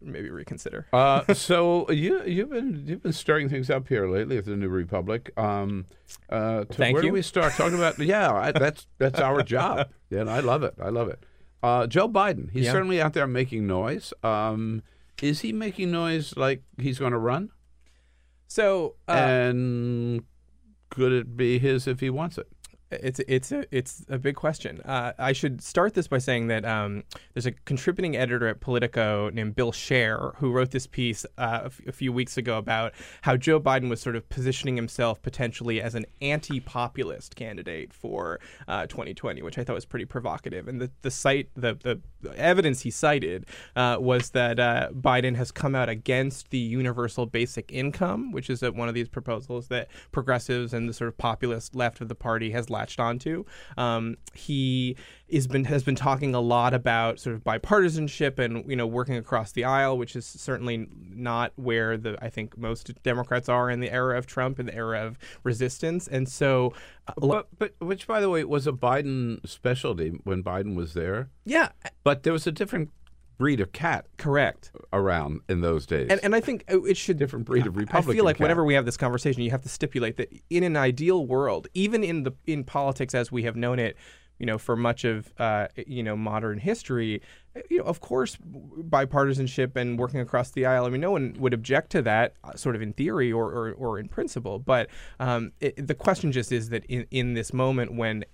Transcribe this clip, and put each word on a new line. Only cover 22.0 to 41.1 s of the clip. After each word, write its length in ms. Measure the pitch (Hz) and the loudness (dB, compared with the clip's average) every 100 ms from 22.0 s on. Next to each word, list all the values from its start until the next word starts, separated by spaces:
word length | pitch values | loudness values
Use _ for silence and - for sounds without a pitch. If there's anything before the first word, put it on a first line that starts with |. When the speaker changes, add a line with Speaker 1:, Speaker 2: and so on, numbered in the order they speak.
Speaker 2:
he 100 | 135 | -2
wants 280 | 131 165 - | -2 -4 -6
it? 80 | - - - - _ | -12 -16 -20 -20 _
Speaker 1:
It's, 280 | - - 127 131 | -6 -4 -4 0
it's 240 | 131 131 | 0 0
a, 140 | 285 - 131 | -4 -2 -4
it's 280 | 127 - - | -4 -10 -8
a 100 | 131 | -4
big 180 | 139 143 | -2 -2
question. 440 | 156 151 - - | -2 -2 -6 -10
Uh, 320 | - 131 120 - | -6 -4 -4 -2
I 140 | 131 | -2
should 280 | 131 151 123 | 0 0 -4
start 320 | - - 196 | -2 2 4
this 120 | - 165 | 2 0
by 120 | 131 | 0
saying 280 | 131 120 117 | 2 0 2
that, 160 | 110 | 0
um, 380 | 110 110 104 101 - - - | 0 0 -2 -4 -10 -16 -10
there's 140 | - 123 | -4 -4
a 40 | |
contributing 640 | - - 135 - 185 180 127 | -4 -4 0 0 0 0 0
editor 300 | 127 120 117 | 0 2 0
at 140 | 107 | -2
Politico 720 | - 123 120 123 107 104 104 | 0 0 2 2 2 2 0
named 260 | 113 107 104 | -2 -2 0
Bill 160 | 120 | 0
Scher 640 | - - 131 110 110 135 - | -2 0 2 4 0 -4 -2
who 160 | 135 | 0
wrote 180 | 127 127 | 2 2
this 160 | 131 - | 0 -4
piece, 380 | - 120 107 - - | -2 -2 -2 -8 -6
uh, 240 | 123 117 | -4 -2
a 20 | 127 | -6
f-, 140 | - - | -10 -12
a 40 | |
few 200 | - 131 | -4 -2
weeks 240 | 123 123 - | -2 -2 -4
ago 200 | 120 110 | -2 -2
about 360 | 107 113 113 - - - | 0 0 -2 -6 -18 -4
how 140 | - 127 | 0 2
Joe 220 | 160 156 | 6 4
Biden 300 | 147 131 127 | 6 2 2
was 120 | 113 | -2
sort 140 | - | -4
of 140 | 117 - | -6 -6
positioning 480 | - 127 127 139 123 | -4 -2 -2 -2 -2
himself 440 | 117 - 117 110 | -4 0 0 0
potentially 580 | - - 120 - 117 110 | -6 -4 -4 -2 -2 -2
as 140 | 117 117 | -2 -4
an 80 | 107 - | -6 -4
anti-populist 1120 | 143 151 - 139 - 123 120 - 101 65 - | -2 -2 -2 -6 -4 -4 -4 -4 -6 -6 -12
candidate 580 | - 113 101 90 80 - | -12 -10 -10 -8 -8 -10
for, 460 | - 110 101 87 - - - - | -12 -8 -6 -4 -6 -10 -16 -6
uh, 180 | 98 80 | -6 -6
twenty 260 | - 78 | -8 -10
twenty, 300 | - 117 69 | -8 -8 -8
which 160 | 80 - | -8 -8
I 60 | |
thought 100 | 120 | -6
was 100 | 87 - | -6 -6
pretty 180 | 120 | -8
provocative. 640 | 101 127 113 82 - 87 117 | -8 -6 -6 -6 -8 -10 -8
And 120 | 127 | -6
the, 100 | 127 - | -8 -6
the 80 | 131 | -6